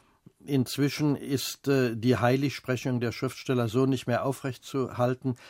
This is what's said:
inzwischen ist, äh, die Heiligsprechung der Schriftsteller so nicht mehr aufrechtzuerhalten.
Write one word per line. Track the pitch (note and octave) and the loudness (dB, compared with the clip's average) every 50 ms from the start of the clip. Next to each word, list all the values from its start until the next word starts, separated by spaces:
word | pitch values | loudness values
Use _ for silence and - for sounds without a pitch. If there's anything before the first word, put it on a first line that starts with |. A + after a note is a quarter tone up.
| _ _ _ _ _ - - _ - | _ _ _ _ _ -20 -20 _ -4
inzwischen | - C#3+ C3+ B2 - - - C#3 C#3+ - - D3 D3 C#3 | 0 0 2 2 0 0 0 0 0 0 0 0 0 0
ist, | - - B2 C#3+ A#2 - - - - - C3+ | 0 -2 -4 -4 -4 -4 -6 -8 -4 0 2
äh, | C#3 C3+ B2+ A#2+ A2+ | 2 4 2 2 0
die | A2+ G#2 B2+ B2 | 0 2 2 4
Heiligsprechung | G2 A#2 A#2+ B2+ C3 C#3 C#3 - - - - B2+ A#2+ - C3+ B2+ A#2+ | 4 4 4 4 2 0 -2 -4 -4 -4 -4 -4 -2 -2 -2 -2 0
der | A#2+ A#2 | -2 -2
Schriftsteller | G#2+ - - B2+ - - - - C3+ B2 A#2+ A2 | -4 -4 -4 -6 -6 -6 -4 0 0 2 2 2
so | G2 B2+ C3+ | 2 2 2
nicht | C3 C3+ B2 - - | 4 2 0 0 0
mehr | A#2+ A2 F#2 | 0 0 0
aufrechtzuerhalten. | C3+ C3 - - C3+ A#2+ - - - - C3+ B2+ A2+ G2 A2+ B2 B2 B2+ B2 - C3 B2 - - | -2 -4 -4 -6 -8 -8 -10 -10 -6 -4 -4 -4 -2 -2 0 0 0 0 -2 -2 -4 -4 -4 -8